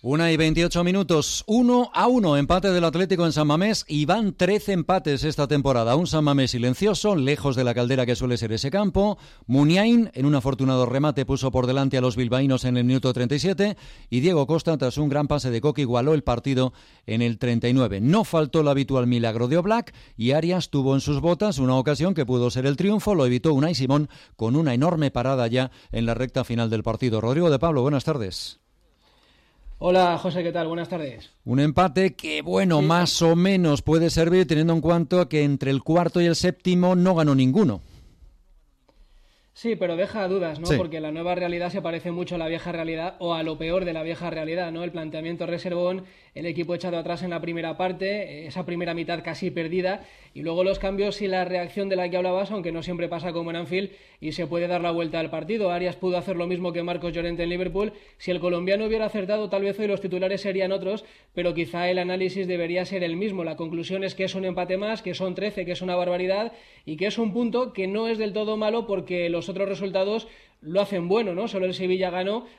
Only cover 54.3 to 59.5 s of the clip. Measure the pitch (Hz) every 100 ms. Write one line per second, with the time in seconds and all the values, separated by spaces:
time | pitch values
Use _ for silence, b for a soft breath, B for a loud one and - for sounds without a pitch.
54.3 | 151 170 170 175 175 175 170 165 165 160
55.3 | 160 156 220 196 175 180 - 185 180 190
56.3 | 175 170 180 180 170 165 175 170 165 170
57.3 | 170 170 175 180 180 214 208 B B -
58.3 | 175 175 175 180 196 220 220 214 214 185
59.3 | 208 214